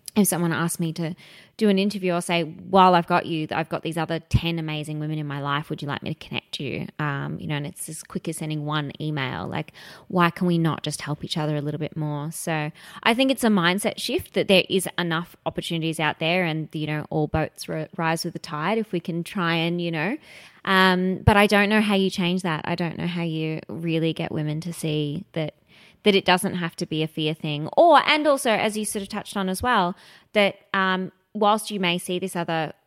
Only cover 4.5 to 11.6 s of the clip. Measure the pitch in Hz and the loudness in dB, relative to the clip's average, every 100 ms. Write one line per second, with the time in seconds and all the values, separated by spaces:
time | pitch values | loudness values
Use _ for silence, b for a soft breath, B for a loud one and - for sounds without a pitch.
4.5 | 165 156 151 151 151 151 156 147 143 143 | -2 -4 -6 -6 -6 -4 -4 -4 -4 -2
5.5 | 143 151 151 143 139 - 156 - - - | -2 -2 -6 -6 -6 -6 -8 -8 -10 -8
6.5 | - 139 - - - 151 139 143 151 160 | -8 -6 -6 -8 -6 -4 -4 -6 -8 -6
7.5 | 147 147 - - 156 - - - 160 156 | -6 -6 -10 -14 -14 -10 -8 -8 -6 -6
8.5 | 156 147 151 143 - 156 151 131 98 - | -6 -2 -4 -4 -6 -4 -2 -4 -4 -6
9.5 | 156 - B B B B 180 170 - 180 | -6 -8 B B B B 2 2 2 0
10.5 | 170 165 - - - - 151 - 170 151 | 2 2 0 -6 -8 -6 -6 -6 -4 -2
11.5 | 151 | -2